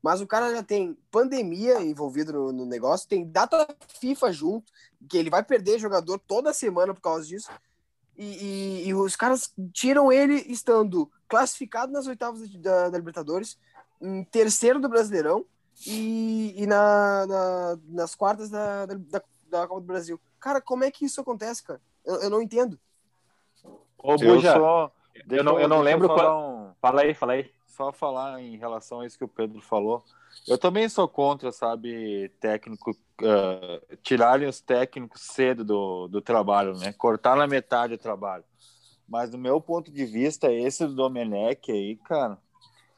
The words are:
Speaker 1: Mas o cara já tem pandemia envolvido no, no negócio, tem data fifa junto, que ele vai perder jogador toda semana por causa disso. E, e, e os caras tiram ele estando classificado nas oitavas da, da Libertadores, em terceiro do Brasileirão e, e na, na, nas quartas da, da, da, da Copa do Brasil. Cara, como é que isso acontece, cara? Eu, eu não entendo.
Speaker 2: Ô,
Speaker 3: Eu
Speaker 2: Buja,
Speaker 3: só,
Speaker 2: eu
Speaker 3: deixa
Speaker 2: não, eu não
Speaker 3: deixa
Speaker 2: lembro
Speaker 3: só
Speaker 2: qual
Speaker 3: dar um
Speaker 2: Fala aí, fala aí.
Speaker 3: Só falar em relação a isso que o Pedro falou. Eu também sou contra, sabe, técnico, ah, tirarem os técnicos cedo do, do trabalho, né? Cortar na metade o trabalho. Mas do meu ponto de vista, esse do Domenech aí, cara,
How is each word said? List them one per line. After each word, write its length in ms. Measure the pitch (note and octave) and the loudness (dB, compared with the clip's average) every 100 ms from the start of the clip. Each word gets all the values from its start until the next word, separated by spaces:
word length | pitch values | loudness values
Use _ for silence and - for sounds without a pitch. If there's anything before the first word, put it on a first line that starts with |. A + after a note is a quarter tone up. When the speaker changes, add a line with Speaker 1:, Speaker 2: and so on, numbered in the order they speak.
Speaker 1:
Mas 200 | D#3 F#3 | 0 -2
o 40 | G3+ | 0
cara 240 | G#3+ A#3+ | -2 0
já 80 | A#3 | -4
tem 340 | - G#3 F3+ D#3 _ | -4 -2 -2 -8 _
pandemia 680 | A3 C4 C4 G3 E3+ A#3 A#3+ | 0 0 0 -4 -4 2 2
envolvido 500 | E3 D3 D3 C3+ D#3 | 0 -4 -6 -4 -4
no, 200 | D3 C3+ | -4 -4
no 100 | B2+ | -6
negócio, 420 | B2+ A#2+ B2+ F3 - | -8 -4 -2 -2 -2
tem 240 | G3 E3+ | -4 -2
data 380 | E3+ G#3 D#4+ D4+ D4 - - | 0 2 2 0 -4 -20 -10
fifa 320 | B3+ C4+ A#3+ | -6 0 -2
junto, 400 | D#3+ D#3 A3 - _ _ _ C#3 | 0 -4 -4 -10 _ _ _ -4
que 120 | F3+ | -2
ele 100 | E3 | 2
vai 140 | F3 | 0
perder 360 | A3 B3+ F#3+ A3+ | 2 0 2 -2
jogador 400 | G#3+ F#3+ E3 G3 _ | 0 -2 -2 -8 _
toda 280 | G#3 D4 | -2 -2
semana 400 | D4 A#3 F3 F#3 | -2 -2 0 -2
por 80 | F#3 | -2
causa 240 | E3+ D#3+ D#3 | -4 -4 -6
disso. 240 | F#3+ - - _ _ _ _ _ - | -14 -14 -20 _ _ _ _ _ -18
E, 80 | G#3 G3 G3+ G3 G3 F#3+ | -16 -12 -10 -8 -6 -6
e, 40 | F3+ | -2
e 60 | |
os 200 | F#3+ G3 | 0 0
caras 380 | - A#3 C4 - - F#3 | 0 0 0 -2 -10 -10
tiram 360 | - B3 C#4 C#4 | -2 2 6 6
ele 260 | C4 C#4 C#4+ - | 6 6 2 -2
estando 600 | A#3+ - A3+ G#3+ F3 D3 _ _ | -8 2 4 4 0 -4 _ _
classificado 640 | A3 C4 - B3 A3+ C4 | 2 2 -2 -8 -6 -4
nas 140 | C#4+ C4+ | -6 -8
oitavas 420 | B3 A#3+ A3+ A3 F#3+ | -8 -8 -10 -16 -8
da, 320 | F3 F#3 F3+ | 0 2 2
da 80 | F3 | -2
Libertadores, 640 | E3+ E3+ D3 F3 A3 - _ - _ _ | -8 -10 -6 -6 -6 -16 _ -20 _ _
em 240 | F#3 F#3+ | -10 -8
terceiro 560 | F3+ A3+ A3 G3+ A#3 C4+ | -4 2 2 4 2 2
do 80 | C4+ | 2
Brasileirão 560 | A3+ G#3+ G3 D3+ F#3+ - _ _ _ - | 2 2 0 0 0 -2 _ _ _ -10
e, 680 | G#3+ A3 A3+ A3+ A3 G#3+ F#3+ | -8 -4 -4 -2 -4 -4 -4
e 100 | G#3 | 2
na, 600 | G3+ G#3 G#3 G3+ G3 F#3+ | 4 6 6 4 0 -2
na, 520 | G3 F#3 F#3 F3 E3+ D#3 | -2 -2 -2 -4 -6 -8
nas 240 | E3+ E3+ | -6 -6
quartas 340 | - G3+ G#3 G#3+ | -2 -2 -2 -6
da, 380 | G#3 G#3 G3+ F#3+ | -6 -6 -6 -8
da, 80 | |
da, 280 | G3 D#3 F#3+ - _ _ | -10 -8 -8 -8 _ _
da 180 | E3+ F3 | -6 -4
Copa 120 | F#3+ | -8
do 40 | F3+ | -8
Brasil. 320 | F#3 E3 E3 _ _ | -8 -8 -14 _ _
Cara, 220 | C4 C#4 | -4 -4
como 200 | - B3+ | -2 -2
é 80 | C4+ | -2
que 140 | - | -2
isso 160 | C#4+ - | -6 -6
acontece, 420 | C4 G#3 G#3+ A#3 | -8 -8 -8 -10
cara? 180 | - C#3+ _ _ - | -12 -16 _ _ -6
Eu, 160 | F3+ | -4
eu 80 | G3 | 0
não 100 | G#3 | -2
entendo. 400 | A3+ A3+ B3 E3 _ _ _ _ _ _ _ _ - - _ _ | 0 0 -2 -4 _ _ _ _ _ _ _ _ -20 -20 _ _
Speaker 2:
Ô, 100 | C3+ | 2
Speaker 3:
Eu 60 | D3 A#2 A#2+ | 6 8 8
Speaker 2:
Buja, 180 | F3 | 8
Speaker 3:
só, 360 | D#3+ D#3 E3 D3+ _ _ | 6 6 4 2 _ _
Speaker 2:
eu 80 | - - | -20 -2
Speaker 3:
deixa 180 | C3 | 0
Speaker 2:
não, 160 | C#3+ - | 2 4
eu 80 | D3 | 4
não 80 | D#3 | 6
Speaker 3:
deixa 80 | D3 | 6
Speaker 2:
lembro 180 | D#3+ F3+ | 4 4
Speaker 3:
só 60 | |
Speaker 2:
qual 120 | D#3+ D#3 | 6 4
Speaker 3:
dar 100 | D#3 | 2
um 340 | D3 A#2+ G2+ _ | -4 -10 -16 _
Speaker 2:
Fala 220 | B2+ C3+ | 2 4
aí, 100 | D3 | 4
fala 180 | D3+ B2 | 2 0
aí. 160 | C3 C3+ _ _ | -2 -4 _ _
Speaker 3:
Só 260 | _ C#3 | _ -10
falar 500 | C#3 D3 C3 C3+ C3 | -6 -6 -6 -8 -10
em 140 | B2 A2 | -16 -12
relação 420 | A#2 A2+ - A#2+ | -10 -10 -12 -14
a 60 | A#2+ | -14
isso 100 | - | -12
que 80 | |
o 40 | B2 | -12
Pedro 320 | - A2 G#2+ | -6 -6 -6
falou. 400 | - G#2+ G#2 A#2+ _ _ _ - - | -4 -2 0 -4 _ _ _ -20 -2
Eu 120 | A#2+ | 2
também 280 | F3+ F#3+ A3+ | 2 2 -2
sou 200 | G#3+ F3 | 0 0
contra, 420 | - C#3+ C#3+ C3 | 2 0 0 -6
sabe, 760 | A2+ A#2 A#2 A#2 A#2 A2 G2+ G2 _ | -4 -4 -4 -8 -8 -6 -6 -8 _
técnico, 540 | A2 G#2+ - G#2+ - G#2 _ - | -4 -4 -6 -12 -10 -10 _ -4
ah, 580 | A2 G#2 F#2+ F#2 F2+ E2+ _ - | 2 4 2 -4 -10 -14 _ -18
tirarem 440 | - B2+ A#2 C3 C#3+ | -2 4 4 4 2
os 120 | B2 | -6
técnicos 640 | - B2 B2+ - A#2 - | -2 0 0 -6 -16 -18
cedo 420 | - - C3 A#2+ | -14 0 0 0
do, 440 | G#2+ G#2 G2 F2+ F2+ | -2 -2 -2 -8 -6
do 120 | G2+ | -8
trabalho, 560 | - A2+ G2 G2+ G2 F#2 | 0 0 4 2 2 -4
né? 160 | F#2+ | -8
Cortar 440 | - A#2+ A2 B2+ C3+ | -2 0 2 2 4
na 100 | C#3+ | 2
metade 480 | C#3 - A#2+ A#2+ | 0 -2 -2 -2
o 40 | A2+ | -6
trabalho. 460 | A#2 G2+ G2+ F#2 _ _ _ _ _ _ _ | -8 -8 -8 -10 _ _ _ _ _ _ _
Mas 220 | A#2 A#2+ | -6 -6
do 80 | B2 | -6
meu 220 | B2+ D3+ | 0 0
ponto 300 | D#3 E3+ D#3+ | 0 -6 -6
de 140 | C#3+ | -8
vista, 480 | B2+ A2 C#3 D#3 C#3+ | -6 -2 -2 0 0
esse 340 | A#2+ B2 - D#3+ | 0 -2 -2 -6
do 80 | |
Domenech 760 | C3 C3 B2 A#2 G2+ A2 C3 - | -2 -2 -2 -4 -2 -2 -4 -4
aí, 240 | G#2+ G2+ A2 | -4 -4 -8
cara, 340 | - D#3+ B2 G2 _ _ _ _ _ | -4 -2 -2 -6 _ _ _ _ _